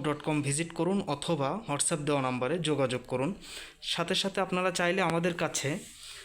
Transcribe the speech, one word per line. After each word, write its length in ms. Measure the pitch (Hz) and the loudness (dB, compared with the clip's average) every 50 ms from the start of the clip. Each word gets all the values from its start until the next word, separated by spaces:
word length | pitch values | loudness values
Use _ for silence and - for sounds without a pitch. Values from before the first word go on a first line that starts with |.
| 143 | 2
ডট 200 | 151 147 147 - | 0 0 0 0
কম 200 | - 156 147 139 | 0 2 2 2
ভিজিট 280 | 139 139 143 170 165 - | 2 0 0 -2 -2 0
করুন 260 | - 165 175 196 202 - | 0 2 2 2 2 0
অথবা 420 | - 147 139 - - 175 147 139 135 156 202 233 - | 0 -2 -2 0 0 0 2 2 0 -2 -2 -2 -2
WhatsApp 320 | 143 143 - - 175 160 147 | 0 0 2 2 0 0 0
দেওয়া 160 | 143 147 143 131 | 2 2 2 2
নাম্বারে 360 | 127 127 123 123 127 151 180 | 2 0 0 0 0 0 0
যোগাযোগ 440 | 165 156 151 135 139 127 123 123 - | 0 2 2 2 2 2 2 -2 -4
করুন। 240 | - 131 127 131 156 196 - - - - - - - - - - | -2 -2 0 0 0 -2 -4 -8 -14 -14 -14 -14 -16 -16 -12 -6
সাথে 320 | - - - 170 170 190 | -4 -2 0 0 0 0
সাথে 240 | 185 - 196 196 - | 0 0 0 0 0
আপনারা 300 | 190 180 185 180 180 185 | 0 0 2 2 2 2
চাইলে 300 | 180 - 180 175 180 190 190 | 2 2 2 2 4 4 2
আমাদের 320 | 165 165 170 170 180 175 | 2 2 2 2 0 0
কাছে 440 | 170 170 147 - - - 135 151 208 - - - - - - - - - | 0 -2 -2 -2 -2 -2 -2 -2 -4 -6 -10 -16 -16 -16 -16 -14 -14 -14